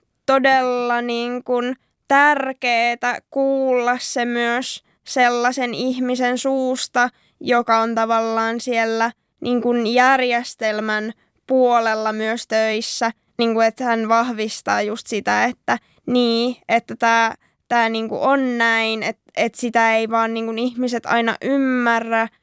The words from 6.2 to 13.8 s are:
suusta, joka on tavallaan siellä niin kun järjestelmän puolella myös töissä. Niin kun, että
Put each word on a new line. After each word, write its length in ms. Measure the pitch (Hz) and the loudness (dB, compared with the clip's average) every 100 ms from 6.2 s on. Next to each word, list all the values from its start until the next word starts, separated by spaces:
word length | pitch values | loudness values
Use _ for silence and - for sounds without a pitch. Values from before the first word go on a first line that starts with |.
| 247 247 | 0 0
suusta, 720 | 269 269 254 262 - 247 247 - _ _ | 0 0 0 -2 -2 0 0 -4 _ _
joka 380 | - 240 233 226 | 0 0 2 2
on 160 | 226 226 | 2 0
tavallaan 640 | 226 226 226 226 226 233 | 0 0 0 -2 -2 -4
siellä 520 | 254 233 226 226 233 - _ _ | -2 -2 0 0 -2 -4 _ _
niin 200 | 233 247 | -2 0
kun 260 | 240 240 226 | 0 0 2
järjestelmän 1300 | 240 254 269 247 240 247 - 220 214 220 214 214 - _ _ - | 4 4 4 2 -2 -4 -6 -4 -2 -2 -4 -4 -10 _ _ -2
puolella 640 | 262 254 240 226 220 220 | 2 4 4 2 0 -2
myös 340 | 214 220 226 - | -2 -4 -4 -2
töissä. 640 | 220 220 220 226 - 233 - _ - | 0 0 -2 -4 -4 -4 -4 _ -2
Niin 160 | 233 | 0
kun, 100 | 226 | 2
että 200 | 226 220 | 2 0